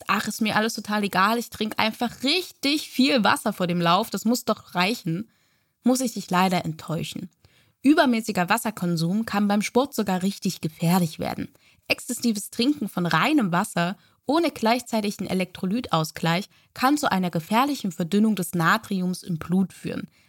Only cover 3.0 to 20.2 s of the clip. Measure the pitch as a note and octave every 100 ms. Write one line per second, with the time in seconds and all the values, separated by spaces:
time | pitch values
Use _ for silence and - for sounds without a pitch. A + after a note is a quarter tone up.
3 | C4+ C#4 G3 C#4+ G#3+ - F3+ F3 E3+ F3+
4 | A#3 G3 A3 B3 - G#3 - F3+ F#3 A#3+
5 | F3 E3 - _ _ _ _ _ A#3 B3+
6 | B3+ G#3+ - F3+ F#3 F3+ E3 D#3 - E3
7 | D#3 - F#3 _ _ _ _ _ C4+ D#4
8 | C#4+ A3+ A3 F#3+ F3 A3+ A3 - F3 E3+
9 | E3 G#3 A3+ G3+ G3+ G#3 G3+ A#3+ C#4 -
10 | G3+ F#3 F#3+ - F#3+ - D#3+ - E3 F3+
11 | E3 D#3+ C2 - - _ _ _ - C4
12 | - A#3+ A#3+ G#3 - - B3 D4 G3+ -
13 | E3+ D#3 A3 D4+ G3+ F3 - F3+ E3+ -
14 | _ _ - D#4 D#4+ - A3 B3 - A3
15 | A3 - F#3+ F#3 F3+ - F#3 A3+ - D#3+
16 | D#3+ - E3 F3 - _ _ - C4 D4
17 | - F#3+ F3 E3 D#3+ A3 C#4+ C#4 G3 -
18 | E3+ G3+ A3 G3 F3 F3 E3 A3 - F#3+
19 | F3+ F3+ - D#3 - F#3 F#3+ - - -
20 | - _